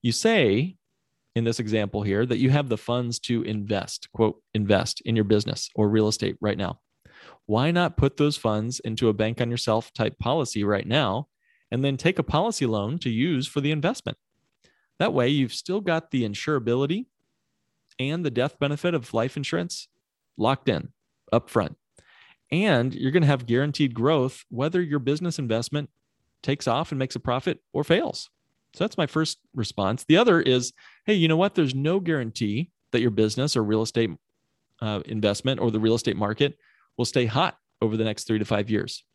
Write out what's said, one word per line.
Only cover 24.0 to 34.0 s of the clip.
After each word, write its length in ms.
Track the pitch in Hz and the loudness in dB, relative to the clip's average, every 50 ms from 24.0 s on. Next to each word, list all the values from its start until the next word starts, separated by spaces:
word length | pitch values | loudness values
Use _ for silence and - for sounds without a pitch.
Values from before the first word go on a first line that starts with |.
| 117 143 160 143 127 135 - - - _ | 2 2 2 2 2 0 -4 -10 -18 _
whether 300 | 127 120 135 160 180 180 | -6 -4 -2 0 0 -2
your 180 | 180 151 143 143 | -2 0 -2 -2
business 400 | 120 131 147 151 175 175 156 - | 0 0 -2 -2 -2 -4 -4 -4
investment 500 | 139 117 110 113 117 - 143 147 143 - _ _ _ _ _ _ _ _ _ _ - | -2 -2 -2 -2 -2 -2 -6 -6 -6 -8 _ _ _ _ _ _ _ _ _ _ -4
takes 240 | - 147 139 - | -4 -2 0 0
off 240 | - 113 139 165 - | 0 0 0 0 -4
and 80 | 151 131 | -4 -4
makes 160 | 135 131 - | -4 -4 -6
a 40 | 113 | -6
profit 400 | - 131 123 135 - 185 - - _ _ | -4 -2 -4 -2 -2 -4 -6 -6 _ _
or 120 | - 139 147 | -6 -4 2
fails. 460 | - 160 208 339 - - - - _ _ _ _ _ _ _ _ _ _ | 2 2 2 2 -2 -6 -10 -14 _ _ _ _ _ _ _ _ _ _
So 100 | - - | -4 -4
that's 140 | 226 - | -4 -2
my 80 | - 160 | -4 -4
first 320 | - - 156 160 151 - _ _ _ - | -2 0 -2 -2 -2 -4 _ _ _ -6
response. 480 | 135 107 - - - 98 95 113 127 - | -6 -6 -6 -4 -2 -2 -2 -2 -4 4
The 140 | - 156 | 4 6
other 240 | 190 240 247 180 165 | 6 8 6 4 4
is, 320 | - 127 127 127 123 - _ _ - - - _ _ | 4 4 2 2 0 -4 _ _ -20 -20 -20 _ _
hey, 80 | 208 214 | 0 2
you 140 | 190 165 | 4 4
know 100 | 160 160 | 4 4
what? 180 | 160 190 202 - | 2 2 2 2
There's 200 | 185 160 131 131 | 2 0 2 0
no 240 | 135 143 156 180 202 | -2 0 0 0 0
guarantee 720 | 180 170 160 143 120 113 - - 120 104 104 120 175 _ _ _ _ _ | 0 -2 -2 -2 -2 -6 -4 -4 -2 -2 -2 -2 -4 _ _ _ _ _
that 100 | - 120 | -2 0
your 100 | 117 120 | 2 2
business 440 | 101 104 107 107 107 127 131 147 - | 2 2 2 2 2 -2 -2 0 0
or 80 | 127 110 | 0 0
real 200 | 104 110 110 113 | 2 2 0 0
estate, 280 | - - 117 | 0 0 0